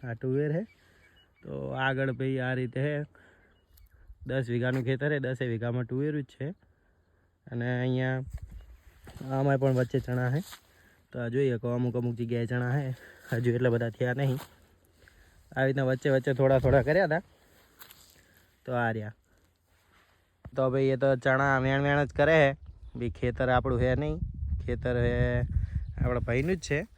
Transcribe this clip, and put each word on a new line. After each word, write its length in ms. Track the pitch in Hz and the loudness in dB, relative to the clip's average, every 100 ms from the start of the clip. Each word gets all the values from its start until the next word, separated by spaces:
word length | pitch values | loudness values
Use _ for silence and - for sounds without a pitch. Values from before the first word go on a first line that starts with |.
આ 100 | 127 | -8
તુવેર 380 | 117 131 131 151 | -6 -2 0 0
છે. 160 | 156 220 _ _ _ _ _ _ _ | -2 -4 _ _ _ _ _ _ _
તો 280 | - 139 135 | -12 -8 -6
આગળ 400 | 131 131 131 135 | -2 0 0 -2
ભાઈ 260 | 123 131 135 | -2 -4 -2
આ 160 | 127 | -2
રીતે 280 | 127 127 131 | -2 -4 -2
છે. 240 | 143 147 147 - - _ _ _ _ _ - _ - - - | -2 -2 -6 -12 -20 _ _ _ _ _ -20 _ -20 -16 -4
દસ 220 | 131 120 | -4 -2
વીઘાનું 340 | 120 123 131 | 0 0 -2
ખેતર 260 | 120 131 143 | -2 -2 0
છે, 100 | 151 | -2
દસે 280 | 127 127 127 | -2 -4 -4
વીઘામાં 380 | 113 120 120 120 | -2 -2 -4 -4
તુવેરું 380 | 127 147 151 | -4 -2 -4
જ 20 | 135 | -8
છે. 280 | - 139 190 _ _ _ _ _ _ _ _ - | -8 -10 -10 _ _ _ _ _ _ _ _ -12
અને 300 | 120 120 123 | -6 -2 -2
અહીંયા 420 | 127 127 131 131 131 - - - - - - - - - 131 | 0 0 0 -2 -6 -12 -14 -16 -18 -20 -20 -20 -20 -14 -6
આમાંય 260 | 135 139 139 | 0 2 4
પણ 160 | 135 | 4
વચ્ચે 260 | 127 120 135 | 2 2 0
ચણા 320 | 123 123 123 | -2 -2 0
છે. 120 | 135 190 - _ _ _ _ _ | -2 -4 -14 _ _ _ _ _
તો 80 | - | -8
આ 100 | 117 | -4
જોઈએ 280 | 120 139 120 | 0 0 0
કહો, 160 | 120 | -2
અમુક 220 | 120 123 120 | -2 -2 -2
અમુક 200 | 120 117 | -4 -4
જગ્યાએ 300 | 117 120 117 | -4 -2 -2
ચણા 260 | 123 123 | -2 0
છે, 240 | 135 135 127 - - - | -2 -2 -8 -12 -20 -6
હજુ 200 | 117 120 | -2 0
એટલા 180 | 120 127 | 2 2
બધા 200 | 117 117 | 2 -2
થયા 240 | 110 123 | -2 -2
નહીં. 260 | 123 135 131 - - _ _ _ _ - _ - _ _ - | 0 -2 -2 -8 -20 _ _ _ _ -20 _ -20 _ _ 0
આવી 120 | 135 | 0
રીતના 160 | 135 | 2
વચ્ચે 260 | 131 131 147 | 0 0 2
વચ્ચે 240 | 135 131 | 2 2
થોડા 260 | 127 135 135 | 4 6 6
થોડા 220 | 131 139 | 6 4
કર્યા 240 | 123 160 185 | 4 4 4
હતા. 160 | 156 - _ _ _ _ _ - - - _ _ _ _ _ - | 0 -4 _ _ _ _ _ -20 -20 -20 _ _ _ _ _ -6
તો 80 | |
આ 180 | 123 117 | -2 0
રહ્યા. 200 | 113 107 - _ _ _ _ _ _ _ _ _ _ _ _ - - | -2 -6 -14 _ _ _ _ _ _ _ _ _ _ _ _ -12 0
તો 140 | 131 | 2
ભાઈ 140 | 131 | 4
એ 120 | 135 131 | 2 4
તો 200 | 135 131 | 4 4
ચણા 440 | 139 131 139 135 | 4 4 4 4
વેણ 220 | 131 135 | 4 2
વેણ 240 | 143 143 143 | 4 2 2
જ 80 | |
કરે 260 | - 143 160 | 2 4 8
છે. 180 | 143 139 - - - 123 | 6 4 -10 -18 -14 -8
બી 140 | 120 | -8
ખેતર 400 | - 127 117 131 | -4 -4 0 2
આપણું 300 | 123 123 120 | 2 2 0
છે 160 | 123 127 | 2 2
નહીં, 240 | 151 160 - - - - - | 0 -4 -6 -6 -4 -4 -4
ખેતર 280 | 117 123 | -4 -2
છે 540 | 123 120 120 123 120 123 - - - - - | 0 0 2 0 0 0 -2 -2 -4 -6 -4
આપણા 160 | 127 123 | 0 0
ભાઈનું 360 | 120 117 147 185 | 0 0 0 -2
જ 40 | |
છે. 280 | - 147 214 | -2 -4 -4